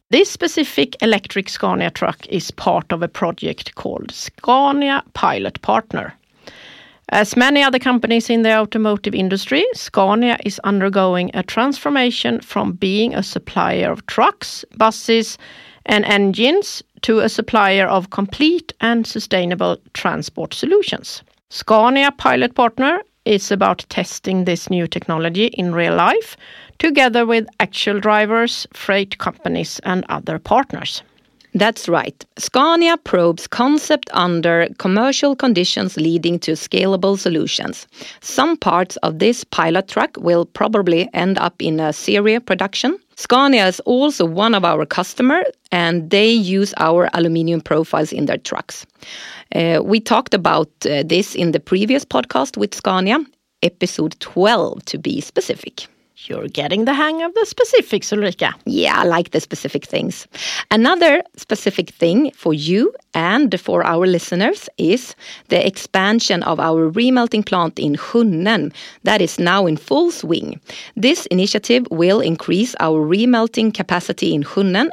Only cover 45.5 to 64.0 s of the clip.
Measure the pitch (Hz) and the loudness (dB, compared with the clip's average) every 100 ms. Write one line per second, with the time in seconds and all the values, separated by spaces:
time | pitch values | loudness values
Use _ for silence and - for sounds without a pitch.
45.5 | - _ 180 170 170 160 196 214 233 185 | -6 _ 0 0 0 2 2 4 4 2
46.5 | 190 196 - 160 170 175 - 170 165 165 | 0 0 0 2 4 2 2 0 2 0
47.5 | 165 - 156 160 165 156 - 147 - - | -2 0 -2 0 -2 -2 -2 -2 -2 -4
48.5 | - - - - _ - - - - - | -8 -8 -14 -20 _ -20 -18 -18 -20 -6
49.5 | - 165 165 - 220 220 226 254 202 165 | -2 2 2 2 0 2 0 2 0 2
50.5 | 156 156 _ - 143 139 170 214 - 170 | 0 0 _ -2 -2 0 0 0 -2 0
51.5 | 160 - 185 214 262 - - 240 - 269 | 0 0 0 2 0 0 -4 -2 -2 -2
52.5 | - 202 - - 185 185 269 302 _ _ | -4 -6 -4 -2 0 2 0 -2 _ _
53.5 | _ - - 180 - 156 - - - 196 | _ -4 -2 -6 -2 -4 -6 -8 0 2
54.5 | 226 160 - - - 156 - - - - | 2 -2 -6 -12 -8 -6 -6 -4 -4 -4
55.5 | - - - - _ _ _ - - 107 | -6 -8 -16 -20 _ _ _ -14 -10 -8
56.5 | - 147 190 233 277 311 320 339 392 427 | -6 -4 -2 0 0 -2 -2 -4 -2 -4
57.5 | - 480 494 - 208 - 214 202 190 156 | 0 2 2 2 -4 -2 -2 -2 -2 -4
58.5 | - - 92 71 - 175 170 170 160 - | -4 -4 0 2 2 2 0 0 -2 -4
59.5 | 151 139 143 - - - - - - - | -10 -8 -8 -6 -6 -4 -8 -14 -12 -10
60.5 | - - 214 240 359 339 285 - - - | -10 0 2 4 4 4 4 0 -14 -8
61.5 | 214 - - 165 - 170 190 294 - 170 | -4 -2 -2 -6 0 2 4 2 0 -2
62.5 | 156 151 190 320 - _ 165 170 220 277 | -2 0 2 2 -2 _ -4 0 2 2
63.5 | 180 - 180 165 165 | 0 -2 0 2 2